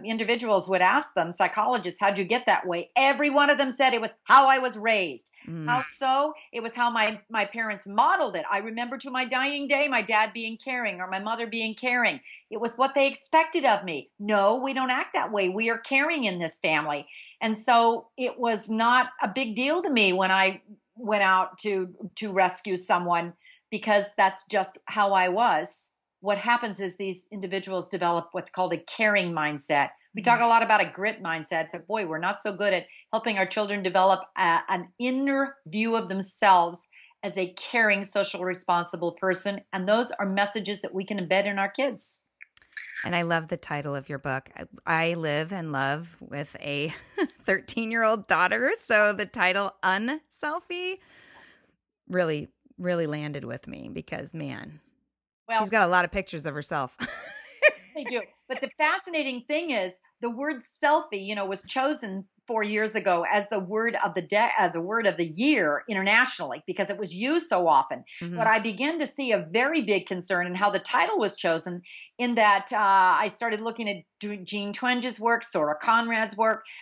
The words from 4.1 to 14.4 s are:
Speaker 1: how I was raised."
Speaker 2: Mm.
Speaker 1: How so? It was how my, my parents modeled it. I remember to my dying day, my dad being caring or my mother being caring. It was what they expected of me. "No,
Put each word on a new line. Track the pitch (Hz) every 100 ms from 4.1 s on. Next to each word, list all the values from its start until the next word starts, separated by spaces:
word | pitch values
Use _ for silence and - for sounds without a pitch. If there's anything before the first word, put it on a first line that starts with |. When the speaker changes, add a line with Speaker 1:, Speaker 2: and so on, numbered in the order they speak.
| -
Speaker 1:
how | - 262 269
I | 269
was | 254 220
raised." | 226 214 170 123 - _ -
Speaker 2:
Mm. | 165 156
Speaker 1:
How | 254 -
so? | - 262 262 302 302 -
It | 233
was | 226
how | 247 240
my, | 226 214 214 -
my | 220
parents | 202 226 220 202 202
modeled | 208 294 370 254
it. | 175 -
I | 202
remember | 220 226 240 254
to | 277
my | 254
dying | 247 262 277 285 285
day, | 277 294
my | 240
dad | 208 214 220
being | 233 226 226
caring | 269 254 220 180
or | 185
my | 190
mother | 208 233 233
being | 226 220
caring. | 214 247 247 214 143 - - -
It | 214
was | 226
what | 240 262 277
they | 269
expected | 269 - 320 320 339
of | 269 202
me. | 185 147 - -
"No, | 208 208